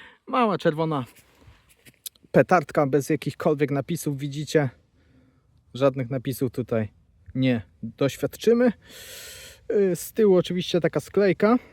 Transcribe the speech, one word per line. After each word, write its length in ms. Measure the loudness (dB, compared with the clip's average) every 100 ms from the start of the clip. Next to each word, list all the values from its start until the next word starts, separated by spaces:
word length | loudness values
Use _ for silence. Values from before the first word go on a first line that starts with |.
| -20 _ -4
Mała 300 | 0 0 0
czerwona 480 | -2 0 -2 -2 -6 _ _ _ -20 _ _ _ -20 _ -20 _ _
petardka 560 | 2 4 2 2 -2 0
bez 220 | 0 -2
jakichkolwiek 640 | -4 -4 -4 -2 0 -2
napisów, 460 | -2 -4 -6 -6 -6
widzicie? 520 | -8 -10 -2 0 -2 -6 _ _ _ _ _ _ _ _ _
Żadnych 360 | -2 -2 0 -6
napisów 420 | -6 -6 -4 -4
tutaj 360 | -4 -4 -4 -4 _ _ _ -12 -2
nie 260 | 0 0 -4 -14
doświadczymy. 880 | -14 -4 -4 -2 -8 -2 2 4 2 0 -16 -20 -20 -20 -20 -20 -20 -20 -4
Y, 240 | 0 0 -2
z 180 | -6
tyłu 220 | 2 4 4
oczywiście 460 | 2 -4 -2 0
taka 180 | 0 -2
sklejka. 580 | -2 0 2 2 4 2 -2